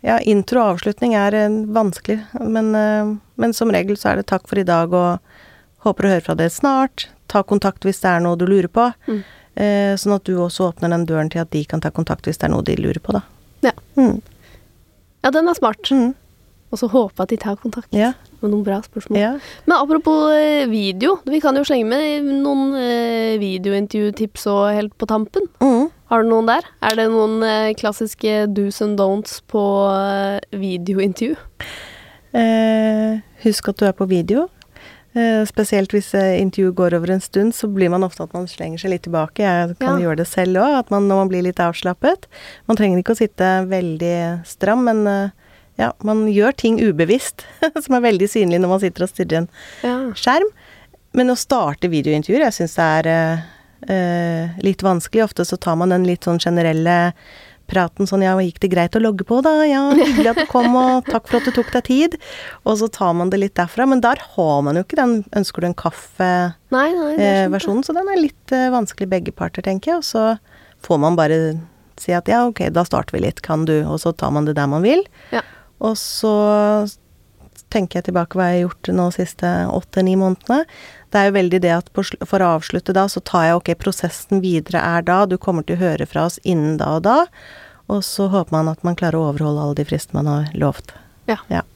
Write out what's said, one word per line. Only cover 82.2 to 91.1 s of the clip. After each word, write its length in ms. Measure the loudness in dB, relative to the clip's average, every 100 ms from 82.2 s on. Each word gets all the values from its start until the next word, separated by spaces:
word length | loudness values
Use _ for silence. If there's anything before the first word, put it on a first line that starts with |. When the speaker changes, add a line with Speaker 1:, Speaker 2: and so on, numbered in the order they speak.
| -2
Speaker 1:
for 120 | 0
å 200 | 2 2
avslutte 360 | -2 -6 -2
da, 120 | 0 0
så 140 | -2
tar 200 | -2 0
jeg, 120 | 2 2
ok, 180 | 0
prosessen 640 | -2 -2 -4 -6 -8 -2 0
videre 380 | 2 -2 -2 -4
er 220 | 0 -2
da, 220 | 2 2 2
du 100 | 0
kommer 300 | -2 -4 -2
til 100 | -2
å 40 |
høre 260 | 0 -2 -4
fra 200 | -2 -4
oss 120 | -4
innen 320 | -2 0 0 0
da 180 | -2 0
og 60 |
da, 140 | 2 2 2 -4 -20 -20 -20 -20 _
og 140 | -4
så 260 | -4 -4 0
håper 220 | 0 0
man 160 | -2 -2
at 160 | -2
man 120 | -4 -2
klarer 220 | -2 0
å 140 | -2
overholde 280 | -2 -2 -2
alle 120 | -2
de 100 | -2
fristene 380 | -4 -4 -4 -4
man 40 | -2 -2
har 80 | -4
lovt. 380 | -2 -2 -4 -12 -20 -20